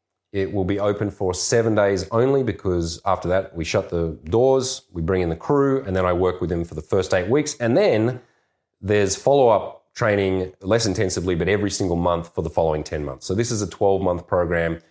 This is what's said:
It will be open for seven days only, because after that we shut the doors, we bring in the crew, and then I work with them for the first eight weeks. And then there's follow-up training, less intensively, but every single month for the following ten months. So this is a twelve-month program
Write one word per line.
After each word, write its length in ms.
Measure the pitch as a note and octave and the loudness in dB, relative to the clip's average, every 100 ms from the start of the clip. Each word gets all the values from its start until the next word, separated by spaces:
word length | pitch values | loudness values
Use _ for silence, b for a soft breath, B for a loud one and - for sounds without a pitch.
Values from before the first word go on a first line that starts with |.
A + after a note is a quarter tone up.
| _ _ _ | _ _ _
It 220 | G2+ F#2+ | -4 -2
will 100 | G2+ | -2
be 160 | F#2 G2+ | -2 0
open 320 | G#2 G#2 G#2 | 0 0 -4
for 220 | - F#2+ | -4 -4
seven 420 | F2 - A#2+ A2+ G#2+ | -2 0 2 2 2
days 320 | G2+ G2 F2+ | 2 2 -2
only, 320 | A2+ C3 C#3 | 0 2 2
because 580 | A#2+ F#2+ G2 F2 E2 E2+ - | 0 -4 -2 -2 -2 -4 -2
after 220 | F#2 E2+ | -2 0
that 260 | F2+ - | -2 -2
we 120 | E2+ D#2+ | -6 -4
shut 240 | G#2 F#2+ | -2 -2
the 280 | F2 E2 D#2 | -2 -4 -6
doors, 600 | D#2 A2+ C3 C3+ A#2+ - - | -2 2 4 2 0 -6 -10
we 80 | F2+ | -6
bring 200 | E2 F#2+ | -2 0
in 60 | F2 | 0
the 80 | E2 | -2
crew, 480 | - C#3+ C#3 C3+ A2+ | 0 2 2 0 -2
and 80 | |
then 120 | F#2 F#2 | 0 0
I 80 | |
work 260 | F2 F#2 F2+ | 2 0 0
with 100 | F2 | -4
them 140 | E2+ | -4
for 120 | E2+ D#2 | -4 -10
the 60 | |
first 320 | - G2+ F#2 | -2 -2 2
eight 160 | F#2+ F2+ | 0 2
weeks. 260 | C#3 D3 - | 0 0 -2
And 160 | A#2 C3+ | 0 2
then 460 | G3+ A2+ A2+ B2 b b b b b _ | 4 2 0 -2 b b b b b _
there's 380 | G2 G#2 G2+ - | 0 2 2 0
follow-up 760 | - C#3+ B2 G2+ - - _ - | 2 4 6 4 0 -12 _ -4
training, 580 | A#2 G2+ F#2+ F#2 F#2 - | 0 2 2 0 -4 -6
less 240 | F#2+ A2+ A2+ | 0 0 2
intensively, 500 | F#2 G2 F#2+ F2+ F2 | 0 -2 -2 -2 0
but 140 | F2 | 0
every 200 | G2+ G2+ | 0 0
single 280 | - F#2+ E2+ | -2 0 0
month 360 | F2 E2+ E2 | 0 0 -4
for 80 | - | -6
the 80 | D#2+ | -4
following 360 | - E2 D2+ D2+ | 0 0 0 -4
ten 180 | D#2 | -6
months. 220 | C#2+ C2 - | -8 -8 -4
So 100 | G2 | -2
this 160 | A#2 | -2
is 100 | A2+ | -2
a 60 | G2 | -6
twelve-month 580 | - G2+ G2 F#2+ F2 - | 0 0 2 0 -2 -2
program 540 | F#2 E2+ E2+ E2 E2 b | -2 0 0 -2 -4 b